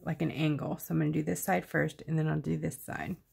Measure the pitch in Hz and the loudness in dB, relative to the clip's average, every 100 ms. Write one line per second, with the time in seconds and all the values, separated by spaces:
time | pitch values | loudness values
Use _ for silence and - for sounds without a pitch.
0 | - 160 160 - 156 143 - 151 - 165 | -4 0 0 2 2 2 -2 -6 -2 2
1 | 151 156 156 175 - 180 175 160 156 - | 4 2 0 0 2 0 2 0 0 -2
2 | - 160 156 156 156 165 160 - - - | -2 0 2 0 0 -2 -2 -4 -8 -6
3 | - 185 _ | -6 -8 _